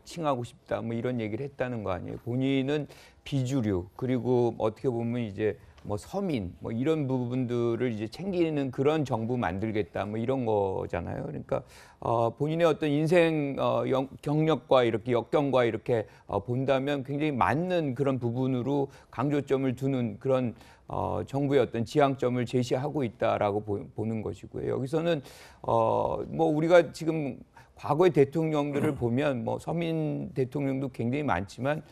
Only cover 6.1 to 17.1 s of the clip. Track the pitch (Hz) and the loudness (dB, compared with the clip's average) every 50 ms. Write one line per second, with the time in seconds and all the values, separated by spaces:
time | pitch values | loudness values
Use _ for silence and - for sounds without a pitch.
6.1 | - 196 202 180 151 117 92 90 92 - - 113 113 113 131 156 160 156 143 127 | -6 -4 -2 -2 -2 -2 -2 -4 -8 -10 -8 -6 -4 -2 0 0 0 0 0 0
7.1 | 131 127 123 120 127 131 127 117 120 120 117 117 117 110 123 127 113 104 110 107 | -2 -2 -2 -2 -2 -2 -2 -2 0 0 0 0 0 0 0 -2 -2 -4 -6 -8
8.1 | - - 175 202 180 180 170 160 156 147 139 131 123 - 131 147 156 160 143 127 | -8 -8 -6 -4 0 0 0 2 0 0 -2 -2 -2 0 2 2 2 2 0 0
9.1 | 127 110 113 113 127 123 110 85 87 98 107 110 101 107 98 - - 98 98 104 | -2 -2 -2 -2 -2 -2 -2 -2 -2 -2 -2 -2 -2 -2 -2 -2 -4 -6 -4 -4
10.1 | 107 110 117 123 131 135 123 110 107 104 98 95 95 92 92 92 - 85 87 92 | -4 -4 -2 -2 -2 0 0 0 2 2 0 0 -2 -4 -6 -4 -4 -6 -4 -4
11.1 | 104 139 - - 147 135 127 - 131 123 123 - - - - - - _ - - | -6 -6 -6 -8 -8 -10 -6 -4 -4 -4 -6 -8 -16 -20 -20 -20 -14 _ -4 0
12.1 | 117 117 117 117 - - 147 151 156 165 170 160 147 - 160 151 143 147 156 151 | 2 2 2 0 0 0 -2 0 2 4 4 4 4 2 2 0 2 2 2 4
13.1 | 185 175 165 165 160 151 143 139 135 127 127 123 120 120 120 127 127 131 139 - | 6 6 6 4 4 0 -2 -2 -2 0 0 2 2 2 0 0 0 0 -2 -4
14.1 | - - - 147 147 151 156 160 156 - - - 135 131 123 117 110 107 104 123 | -8 -8 -4 -2 0 2 4 2 2 0 2 4 6 6 6 6 4 0 0 0
15.1 | 120 117 113 - - 160 143 139 127 127 120 117 107 104 - - 123 113 - - | 0 0 0 2 2 2 2 4 4 4 4 2 2 -2 -2 0 0 0 0 -2
16.1 | - - - - 95 101 - - 120 127 135 123 - 127 135 143 147 143 123 127 | -8 -20 -8 -4 -4 -4 -2 -2 -2 -2 0 2 2 2 0 0 -2 -2 -4 -4